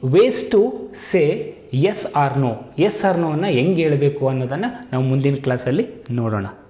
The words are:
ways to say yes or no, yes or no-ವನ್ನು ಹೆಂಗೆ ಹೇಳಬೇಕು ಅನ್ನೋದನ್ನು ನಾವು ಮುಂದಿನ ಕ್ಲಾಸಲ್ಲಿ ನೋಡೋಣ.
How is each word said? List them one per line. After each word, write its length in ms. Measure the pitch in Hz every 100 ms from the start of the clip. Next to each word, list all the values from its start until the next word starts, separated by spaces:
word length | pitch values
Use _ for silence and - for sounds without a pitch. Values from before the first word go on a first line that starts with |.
ways 500 | 131 151 240 - -
to 80 | 214 233 - - - -
say 120 | 190 147 - - - -
yes 280 | 127 170 208
or 400 | - 156 139 131
no, 80 | 131 110 - -
yes 160 | 185
or 260 | 208 196 175
no-ವನ್ನು 260 | 165 151 196
ಹೆಂಗೆ 360 | 139 147 180
ಹೇಳಬೇಕು 460 | 160 143 143 143 131
ಅನ್ನೋದನ್ನು 600 | 131 127 143 233 247 -
ನಾವು 120 | 131
ಮುಂದಿನ 300 | 131 135 135
ಕ್ಲಾಸಲ್ಲಿ 520 | 139 139 123 123 139 151 - -
ನೋಡೋಣ. 360 | 120 113 107 98 - -